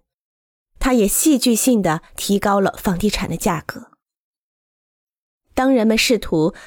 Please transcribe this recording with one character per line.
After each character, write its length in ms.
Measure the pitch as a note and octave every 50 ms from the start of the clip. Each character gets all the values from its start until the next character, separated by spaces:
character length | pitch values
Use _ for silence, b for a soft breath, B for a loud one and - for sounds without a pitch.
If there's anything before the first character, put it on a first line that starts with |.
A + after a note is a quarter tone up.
| _ _ _ _ _ _ _ _ _ _ _ _ _ _ _ _
它 160 | - C4+ B3+
也 140 | A#3+ G3+ G3+
戏 280 | - - - D#4+ D4
剧 200 | A#3 - B3 A#3
性 260 | G#3+ - C4 B3 G#3+
地 200 | F#3 E3+ D#3 D#3+ b b b
提 220 | - - - G3+ G3+
高 220 | - G#3+ G3 G3+
了 120 | G3 - - -
房 180 | - G#3+ F3+
地 140 | E3+ - G#3
产 180 | - - F#3+ -
的 80 | D#3+
价 260 | E3 - G#3+ E3+ D#3 -
格。 240 | - - - - - _ _ _ _ _ _ _ _ _ _ _ _ _ _ _ _ _ _ _ _ _ _ _ _ _ _ _ _ _ _ _ _ _
当 200 | - C4 C4+ C4+
人 100 | B3 G#3+
们 140 | A3 A3 A3+
试 200 | - - B3 G3+
图 360 | - - - D#3+ D#3 F3 B B B